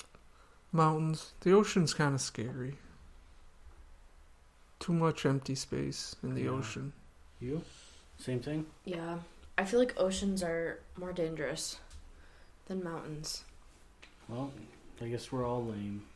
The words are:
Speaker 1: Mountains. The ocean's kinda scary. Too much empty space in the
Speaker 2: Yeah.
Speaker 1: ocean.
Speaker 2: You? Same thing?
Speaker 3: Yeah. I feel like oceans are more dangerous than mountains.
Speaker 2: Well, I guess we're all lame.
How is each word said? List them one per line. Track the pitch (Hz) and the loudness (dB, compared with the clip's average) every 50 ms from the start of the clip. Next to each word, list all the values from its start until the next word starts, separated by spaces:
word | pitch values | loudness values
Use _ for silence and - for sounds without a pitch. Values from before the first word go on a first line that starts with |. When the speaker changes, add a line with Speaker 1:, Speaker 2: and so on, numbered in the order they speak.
| - - - - - - - - - - - - - - | -16 -16 -20 -20 -20 -20 -20 -20 -20 -20 -20 -20 -8 0
Speaker 1:
Mountains. | - 160 160 156 156 156 160 160 156 - - - - - | 4 6 6 6 6 4 2 0 0 -2 -6 -10 -10 0
The | - 175 190 | 6 8 8
ocean's | 208 208 208 - 190 165 - - | 8 8 6 6 4 4 4 4
kinda | - 151 143 139 131 | 4 4 4 2 2
scary. | - - - 120 110 127 127 127 123 131 143 - - - - - - - - - - - - - - - - - - - - - - - - - - - - - - - - - - - - - - - - - | 0 -2 -4 -4 -4 -4 -4 -4 -6 -6 -8 -10 -14 -18 -20 -20 -20 -20 -20 -20 -20 -20 -20 -20 -20 -20 -20 -20 -20 -18 -18 -18 -20 -20 -20 -20 -20 -20 -20 -20 -20 -20 -20 -20 -20 -20 -20 -20 -20 -20 -16 -6
Too | - - 170 | 0 2 4
much | 165 165 160 151 - - | 6 6 4 4 4 4
empty | 143 139 135 135 - 139 | 4 4 4 2 0 -2
space | - - - - 135 143 139 135 - - - - - | -2 -2 -2 -2 0 0 -2 -2 -4 -6 -8 -8 -6
in | - 127 131 | -4 -2 -2
the | 127 131 | 0 0
Speaker 2:
Yeah. | 131 | 0
Speaker 1:
ocean. | 131 135 123 110 - 131 135 147 - - - - - - - - - - | 0 0 -2 -4 -4 -6 -6 -8 -8 -12 -18 -20 -20 -20 -20 -20 -12 -8
Speaker 2:
You? | 120 123 147 170 - - - - - - - - - - - | -4 -4 -4 -4 -4 -8 -14 -20 -20 -20 -20 -20 -20 -20 -18
Same | - - 127 127 123 | -8 -4 -2 -2 -2
thing? | - 147 151 156 156 - - - - | -2 -2 -2 -4 -4 -6 -10 -12 -8
Speaker 3:
Yeah. | 190 175 165 165 165 175 170 170 - - - - - - | -6 -4 -4 -4 -4 -4 -6 -6 -10 -14 -18 -18 -2 0
I | 180 196 | 0 2
feel | 190 233 240 | 4 6 6
like | 254 247 - - | 6 4 4 2
oceans | 185 190 190 190 202 196 190 190 175 | 2 2 2 2 0 0 0 0 0
are | 165 165 165 165 156 - - - - - | 0 0 0 -2 -2 -4 -6 -10 -14 -10
more | 180 180 180 | -8 -8 -4
dangerous | 180 180 165 160 165 151 143 127 151 156 - - - - - - - - - - - - - - - - - - - - - | -2 -2 -2 0 -2 -2 -2 -2 -2 -4 -4 -6 -8 -10 -14 -16 -16 -16 -16 -16 -18 -20 -20 -20 -20 -20 -20 -20 -20 -16 -10
than | - 190 190 180 | -6 -6 -4 -4
mountains. | 165 165 - - 151 151 147 156 - - - - - - - - - - - - - - - - - - - - | -4 -6 -6 -8 -8 -8 -6 -6 -6 -6 -8 -10 -14 -18 -20 -20 -20 -20 -20 -20 -20 -20 -20 -20 -20 -20 -18 -12
Speaker 2:
Well, | - 117 127 139 139 135 - - - - - - - - - | -8 -6 -6 -6 -6 -8 -12 -16 -18 -18 -18 -18 -18 -12 -8
I | 120 | -4
guess | 117 120 - - - | -4 -4 -4 -4 -2
we're | 135 127 123 | -2 0 0
all | 120 120 123 117 | 0 0 0 0
lame. | 113 107 104 104 101 101 101 - - - | -2 -4 -4 -4 -4 -6 -8 -10 -14 -18